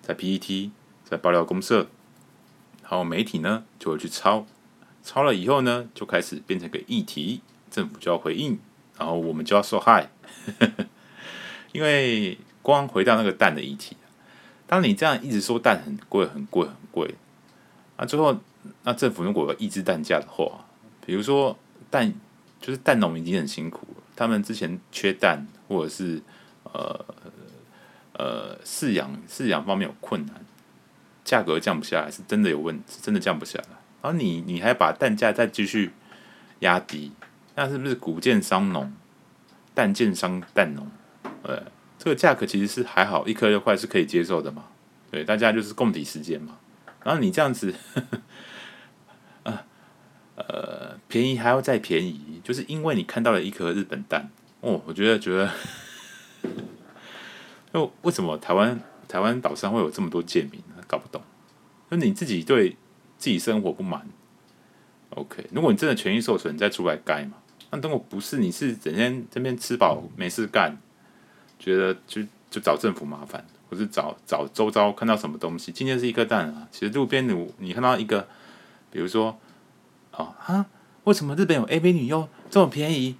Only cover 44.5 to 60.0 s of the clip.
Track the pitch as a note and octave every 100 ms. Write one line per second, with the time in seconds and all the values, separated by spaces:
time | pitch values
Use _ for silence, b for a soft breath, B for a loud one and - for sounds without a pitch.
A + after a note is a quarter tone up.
44.5 | D2 - - _ _ - D#2 D#2 G#2+ A2+
45.5 | A2 G#2+ G#2 A#2+ E2+ C#2+ D#2 D#2 D2+ D2+
46.5 | - _ _ - - - D#3+ G3 F3+ D3
47.5 | A#2+ F#2+ - - - - - - B B
48.5 | B B B B _ - - - - -
49.5 | G#2+ - b b b b b _ - -
50.5 | - - - - - _ A2+ B2+ B2+ A#2+
51.5 | C3 - B2+ - E2+ F2+ D2 D2+ - -
52.5 | B2 - D#3 D#3 C3+ - A#2+ A#2 G2 F2+
53.5 | - E2+ F#2+ F#2+ C#2 C#2 D2+ C#2+ - _
54.5 | _ A#2+ E2+ D#2 D#2+ G#2+ G#2+ G2+ F#2 G2
55.5 | B B B B B B B B B -
56.5 | - - - - B B B B B B
57.5 | B B E3+ D3 - E3+ - E2+ D#2 -
58.5 | F2+ A2+ A#2+ - - - F2+ G#2+ B2 -
59.5 | - G2 A2+ D#2 -